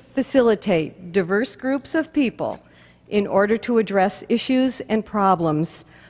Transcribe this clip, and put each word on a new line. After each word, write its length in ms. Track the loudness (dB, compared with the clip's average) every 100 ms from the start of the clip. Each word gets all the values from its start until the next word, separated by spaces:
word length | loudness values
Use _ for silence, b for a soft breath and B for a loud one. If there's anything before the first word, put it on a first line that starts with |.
| -8
facilitate 1000 | -4 0 4 4 2 0 0 -2 -10 -4
diverse 440 | -2 0 -2 -2 -6
groups 380 | -4 -4 -2
of 160 | -4 -2
people 480 | -2 -2 -2 -6 -8 b b b b -4
in 180 | -2 0
order 320 | 2 2 0
to 180 | 0 0
address 480 | 2 2 2 0 -2
issues 500 | -2 2 2 2 -2
and 220 | -2 -4
problems 800 | -2 0 2 2 2 0 -2 -6 -16 B